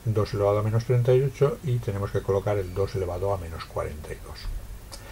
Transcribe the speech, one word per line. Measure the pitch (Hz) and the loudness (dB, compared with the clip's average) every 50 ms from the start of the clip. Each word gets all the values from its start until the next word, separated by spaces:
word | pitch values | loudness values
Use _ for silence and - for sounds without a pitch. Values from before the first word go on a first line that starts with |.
| - | 0
dos | 117 110 110 104 - - | 2 2 2 2 0 0
elevado | 101 101 101 104 104 | 2 4 4 4 4
a | 107 | 2
menos | 110 107 117 113 | 2 2 0 2
treinta | - 123 120 120 127 127 | 4 2 4 6 6 6
y | 127 | 6
ocho, | 139 139 - - 139 143 - - - | 6 2 2 2 2 2 2 0 -2
y | 151 120 120 | 0 0 0
tenemos | - - 98 98 98 98 | 0 -2 -2 -2 -4 0
que | - 101 | -2 -2
colocar | 92 - 98 98 95 107 104 101 | 0 2 2 2 2 2 0 0
el | 95 90 90 | 0 -2 0
dos | 98 98 95 - | -2 -2 0 0
elevado | 98 92 87 87 87 95 98 101 | -2 -2 -2 -2 -2 0 0 0
a | 95 | -2
menos | 85 80 82 - - | -4 -8 -8 -10 -10
cuarenta | - - - - 78 78 76 - - | -8 -6 -4 -4 -4 -6 -8 -10 -10
y | 80 - - | -10 -12 -10
dos. | - - - - - - - - - - - - - - - - - | -14 -14 -8 -8 -6 -6 -6 -8 -10 -12 -14 -14 -14 -16 -16 -14 -14